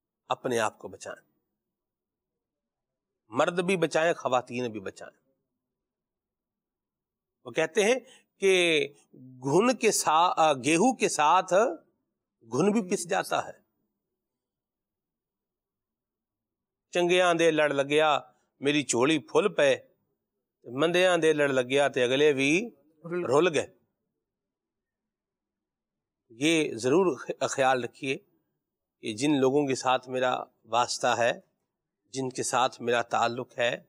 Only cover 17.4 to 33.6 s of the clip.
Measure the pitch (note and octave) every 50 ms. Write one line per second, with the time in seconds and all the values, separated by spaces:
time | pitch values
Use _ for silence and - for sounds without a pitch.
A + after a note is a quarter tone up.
17.4 | E3+ E3 D#3 D3+ D3+ D3 C#3+ C#3 C#3 C#3 D3 D3+ D#3 D#3 C#3+ B2+ - - _ _
18.4 | _ _ _ - C3 C#3+ D3 D3+ C3+ - - A#2 B2 D3 D#3+ D3+ - - - -
19.4 | F#3+ G#3 E3+ - D3 C#3 B2+ - - _ _ _ _ _ _ _ _ _ _ _
20.4 | _ _ _ _ - C3 A#2+ C3+ D3+ E3+ E3+ F3+ F#3 F#3 F3 E3+ D#3 D#3+ D#3 D3
21.4 | D3 C#3 C3+ C3 B2+ B2 C3+ C#3 C#3+ C3+ B2+ C3+ B2 A#2+ C3 C3+ D3 D3+ C#3+ C3
22.4 | C3+ C#3 D#3 F#3 A#3 A3+ - _ _ _ _ _ - E3 E3+ F3+ F3 - B2+ D3
23.4 | E3+ F#3 D3+ B2+ G2+ - _ _ _ _ _ _ _ _ _ _ _ _ _ _
24.4 | _ _ _ _ _ _ _ _ _ _ _ _ _ _ _ _ _ _ _ _
25.4 | _ _ _ _ _ _ _ _ _ _ _ _ _ _ _ _ _ _ A#2 A2+
26.4 | C#3 D#3+ E3 D#3+ D3+ - - A2 G#2+ B2+ C#3+ F3+ G3 F3 C#3 - - - - -
27.4 | C3+ B2 - - C3+ C3 C3 B2+ A#2+ A#2 _ - - C3+ C3+ F3 _ _ _ _
28.4 | _ _ _ _ _ _ _ _ _ _ _ _ - B2 A2 G#2 C3+ D3+ D3+ C3+
29.4 | C3 C3 C3+ D3 D3 C3+ C3 A#2+ - C3 B2+ B2+ - C3 B2+ B2+ B2+ B2+ B2+ -
30.4 | - - _ _ _ G#2+ A2 A#2 A#2+ A#2 - - - B2 A#2 A2 A#2 A#2+ - -
31.4 | - _ _ _ _ _ _ _ _ _ _ _ _ _ - C3+ C3 B2+ A#2+ -
32.4 | A#2+ - - B2 B2+ B2+ - - A#2 A#2+ A#2+ A#2 A#2 - - G#2+ A2+ A#2 A#2 B2+
33.4 | B2 - - -